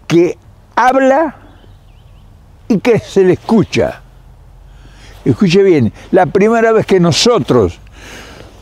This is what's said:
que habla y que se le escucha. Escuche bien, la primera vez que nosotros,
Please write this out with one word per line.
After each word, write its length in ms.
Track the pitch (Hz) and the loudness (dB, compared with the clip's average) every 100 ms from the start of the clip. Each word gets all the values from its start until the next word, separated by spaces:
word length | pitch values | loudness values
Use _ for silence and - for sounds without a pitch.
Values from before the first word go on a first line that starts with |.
| - | -4
que 260 | 170 175 - - - _ | -2 -2 -4 -18 -20 _
habla 640 | - 247 262 262 269 320 - - - - - - - - - - - - - - | -2 0 2 0 0 -2 -8 -20 -20 -20 -20 -20 -20 -20 -20 -20 -20 -20 -16 -6
y 120 | 196 | -4
que 200 | 254 214 | 0 -2
se 240 | - 196 | -2 0
le 120 | 185 | 0
escucha. 640 | 165 - 220 - - 67 - - - - - - - - - - - - - | 0 0 0 0 -2 -4 -8 -20 -20 -20 -20 -20 -20 -20 -20 -20 -20 -20 -8
Escuche 380 | - 113 190 190 | -4 -2 0 2
bien, 300 | 196 156 110 - - | 2 2 0 -4 -4
la 160 | 185 180 | 0 0
primera 460 | 202 214 233 226 | 0 0 0 0
vez 120 | 220 | 0
que 140 | - 190 | 0 0
nosotros, 800 | 170 139 233 233 123 123 92 - - - - - - - - - | 0 0 0 0 0 0 0 -4 -20 -20 -20 -20 -20 -20 -20 -14